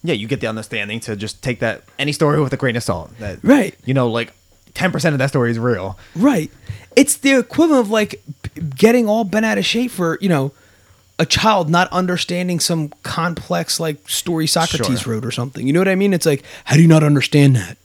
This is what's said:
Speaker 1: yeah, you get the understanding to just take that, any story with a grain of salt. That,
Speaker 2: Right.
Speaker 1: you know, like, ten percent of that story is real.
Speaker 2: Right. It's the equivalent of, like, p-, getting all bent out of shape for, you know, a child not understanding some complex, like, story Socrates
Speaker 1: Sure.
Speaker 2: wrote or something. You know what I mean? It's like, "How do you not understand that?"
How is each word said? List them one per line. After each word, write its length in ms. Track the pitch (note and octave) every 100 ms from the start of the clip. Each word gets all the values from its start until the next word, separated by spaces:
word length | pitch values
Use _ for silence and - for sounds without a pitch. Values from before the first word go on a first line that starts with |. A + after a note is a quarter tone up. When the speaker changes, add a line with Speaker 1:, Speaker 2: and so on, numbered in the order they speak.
Speaker 1:
yeah, 100 | E3
you 140 | A#2+ A2
get 120 | -
the 40 | A2+
understanding 540 | A2 G#2 A#2 G2+ A2
to 160 | A#2 G#2
just 260 | G#2+ -
take 180 | C3 A#2+
that, 200 | A#2 G2 _ -
any 140 | C#3+
story 280 | C#3+ D3+ D3
with 140 | C3+
a 40 | C3+
grain 180 | C3 A#2
of 80 |
salt. 340 | - F2 D#2 -
That, 200 | G#2 F2
Speaker 2:
Right. 320 | F#3+ C#4 G#3 _ -
Speaker 1:
you 80 | C3
know, 120 | B2
like, 240 | A2+ A#2 _ _ _ _ -
ten 160 | F#3
percent 220 | F3+ E3
of 60 | C#3+
that 100 | C3+
story 200 | C#3 A#2+
is 80 | A2+
real. 400 | A#2+ G#2 F#2+ G2 - E3
Speaker 2:
Right. 360 | C4 A3 D#3 - - - - -
It's 200 | C#4 -
the 220 | C#4 C4+
equivalent 460 | A#3 - E4 C#4 G3+
of, 40 |
like, 320 | A3 G#3 - - -
p-, 180 | - - D#3+ C3
getting 320 | A3 B3 A3
all 140 | G#3+
bent 220 | G#3 G#3+ A3
out 120 | G3+
of 80 | F#3
shape 240 | A#3 B3
for, 260 | - E3+ D#3+
you 80 | F#3+
know, 220 | D3+ C#3 _ _ _ _ _ _ -
a 80 | -
child 440 | - A3 G3+ D#3
not 180 | E3+ F3+
understanding 680 | F3 F#3 F3+ - F3 F3+ F3
some 320 | - E3 D3+ -
complex, 800 | - - E3+ E3 - F3 E3 -
like, 280 | E3 C#3+ -
story 360 | - - D#3+ D#3
Socrates 520 | E3 D#3+ - A2 A#2+
Speaker 1:
Sure. 120 | A2+
Speaker 2:
wrote 120 | A2 A#2
or 60 |
something. 340 | B2 B2 A#2 B2
You 60 |
know 60 | D#3+
what 80 | F#3+
I 80 | F#3
mean? 180 | G3+
It's 120 | F3 E3
like, 180 | C#3 - - -
"How 100 | D3
do 60 |
you 60 | E3
not 140 | D#3
understand 520 | D3+ C#3+ - D3+ C#3 B2+
that?" 220 | F#2 -